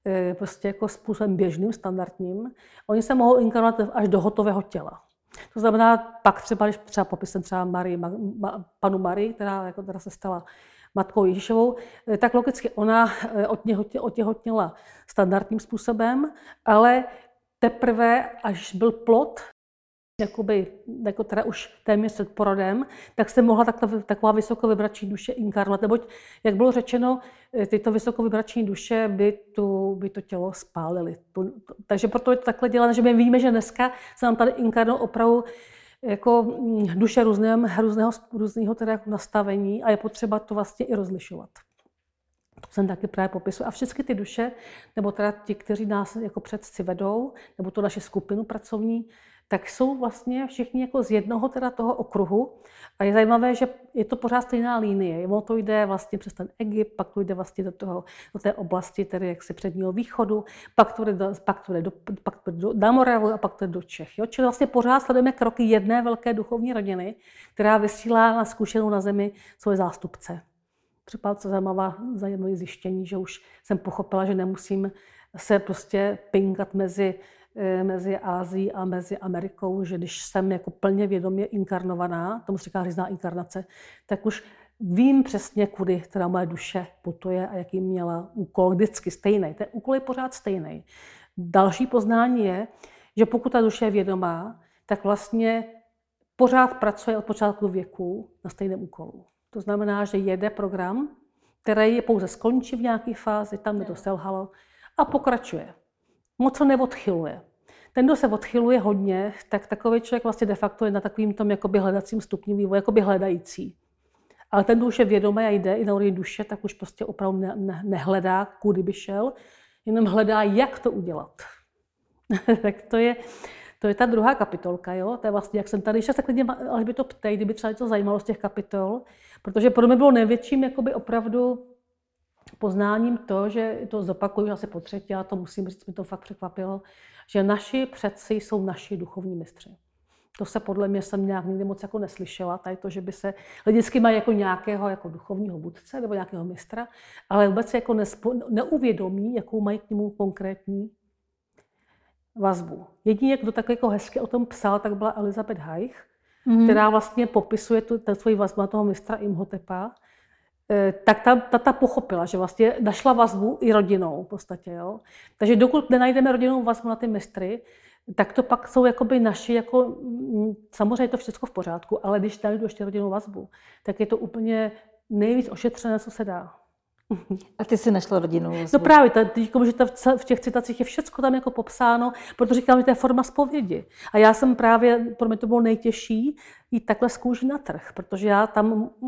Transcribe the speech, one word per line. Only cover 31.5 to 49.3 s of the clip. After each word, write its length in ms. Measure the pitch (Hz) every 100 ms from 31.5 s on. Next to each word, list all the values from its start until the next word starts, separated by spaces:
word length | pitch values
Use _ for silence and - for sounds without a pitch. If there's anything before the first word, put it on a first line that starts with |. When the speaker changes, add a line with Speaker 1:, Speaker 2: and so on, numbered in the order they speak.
| 220 - - -
Speaker 1:
takže 220 | 202 220
proto 220 | 247 254
je 60 | 254
to 80 |
takhle 240 | 247 233 247
dělané, 260 | 240 240
že 80 | 233
my 120 | 240
víme, 260 | 233 240 247
že 100 | 254
dneska 420 | 226 220 - 254 254 - -
se 100 | 247
nám 100 | 226
tady 140 | 240
inkarnují 500 | 262 226 226 226 247
opravdu 440 | 226 233 226 233 233 - - - _ _
jako, 400 | 247 202 240 233
mm, 440 | 226 254 240 220 202
duše 380 | 180 220 247
různém-, 560 | 226 202 220 226 233 180
různého, 300 | 220 214 226 226 _
různého 420 | 226 214 226 214
teda 180 | 226 220
jako 180 | 220 214
nastavení 720 | 208 - 214 202 196 196 214
a 80 | 226
je 60 | 208
potřeba 420 | 214 - 220 214
to 160 | 214
vlastně 320 | 208 196 - 254
i 80 |
rozlišovat. 560 | 214 190 185 - 175 - _ _ _ _ _ _ _ _ _ _ _
To 80 | -
jsem 160 | - 190
taky 200 | 185 202
právě 220 | - 190
popisu. 380 | 185 196 - -
A 40 |
všechny 340 | - 254 -
ty 100 | 269
duše, 380 | 208 202 - 240 240 - - - -
nebo 160 | 202
teda 200 | 202 208
ti, 220 | 208 -
kteří 320 | 208 - 208 214
nás 300 | 202 196 226
jako 240 | 214 202
předci 420 | - 214 - -
vedou, 500 | 180 180 196 220 269 - - -
nebo 120 | 185
tu 100 | 208
naši 200 | 202 202
skupinu 440 | - 196 - 202
pracovní, 640 | 220 214 - 220 226 226 226 _ _